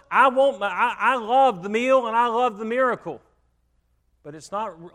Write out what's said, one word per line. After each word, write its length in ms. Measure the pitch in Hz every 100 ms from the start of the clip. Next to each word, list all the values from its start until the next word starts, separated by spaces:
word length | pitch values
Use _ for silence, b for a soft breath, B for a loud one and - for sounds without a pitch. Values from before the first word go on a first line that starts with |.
| B
I 180 | 180 269
want 320 | 254 277 214
my, 80 | 202
I, 280 | 180 240 196
I 180 | 214 262
love 460 | 214 254 269 185
the 60 | 190
meal 380 | 220 254 262 233
and 100 | 226
I 120 | 240
love 280 | 233 247 202
the 80 |
miracle. 560 | 220 240 262 208 170 135 _ _ _ _ _ _ _ _ _ _
But 120 | 151
it's 160 | 156 -
not 260 | 196 220 165 170